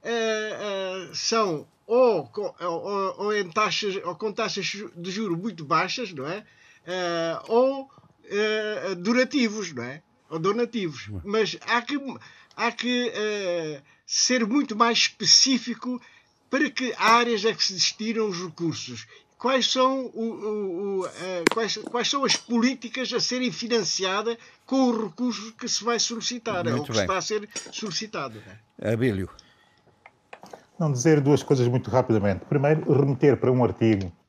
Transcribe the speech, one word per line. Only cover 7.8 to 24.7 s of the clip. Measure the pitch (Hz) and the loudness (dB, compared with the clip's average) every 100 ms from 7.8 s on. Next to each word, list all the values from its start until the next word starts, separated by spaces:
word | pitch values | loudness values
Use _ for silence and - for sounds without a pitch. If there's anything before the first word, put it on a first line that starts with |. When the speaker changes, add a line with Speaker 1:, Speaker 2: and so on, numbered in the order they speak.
| 269 - _ _ - | -8 -18 _ _ -6
Speaker 1:
eh, | 202 214 214 214 214 - 180 | -2 0 0 -2 -4 -4 -4
durativos, | 180 240 254 294 233 214 185 | 0 2 2 2 0 0 -8
não | 135 | -8
é? | 120 147 _ _ _ | -10 -12 _ _ _
Ou | 160 | -2
donativos. | 165 214 240 240 180 131 101 | 0 0 -2 -2 -4 -6 -10
Speaker 2:
Hum. | 101 | -10
Speaker 1:
Mas | 190 214 196 170 160 | -2 0 0 -2 -2
há | 233 | -2
que, | 226 285 269 160 - - - - | 0 -6 -6 -12 -16 -20 -20 -4
há | 226 | -4
que, | 226 233 247 247 - | -2 -2 0 -2 -2
eh, | 214 208 190 175 156 147 _ _ - | -4 -4 -4 -4 -4 -10 _ _ -6
ser | - - 247 220 | -2 2 2 2
muito | 277 - 208 | 0 0 2
mais | 233 226 | 2 4
específico | - - 185 - 269 262 - 220 247 247 - - _ _ _ | 0 0 6 6 6 2 -2 -8 -6 -8 -10 -20 _ _ _
para | 262 269 | 0 0
que | - 254 - | -2 -6 0
áreas | 202 233 240 226 | 4 6 6 2
é | 214 | 0
que | 160 | 0
se | - | -2
destinam | 190 - - 214 226 214 | 0 -2 0 -4 -2 -2
os | 175 | -4
recursos. | 180 - 170 139 - 117 - - _ _ | -8 -4 -4 -4 -8 -12 -14 -20 _ _
Quais | 240 262 - | 0 2 2
são | 262 262 269 247 | 4 2 2 -4
o, | - | -4
o, | 226 196 208 214 196 170 202 196 | -4 -4 -4 -2 -2 -2 -2 -2
o, | 175 | -4
eh, | - 180 180 165 | -8 -6 -4 -2
quais, | 220 220 214 | -2 -4 -6
quais | 208 240 226 | -6 -4 -2
são | 277 262 | 0 0
as | - | -2
políticas | - 233 233 262 233 262 247 | 0 0 0 0 -8 -6 -4
a | 247 | -2
serem | - 247 254 | -2 -2 -4
financiadas | - 233 233 175 - 190 196 214 233 - _ | -6 -2 -2 0 -2 -2 -2 -4 -6 -12 _
com | - | -2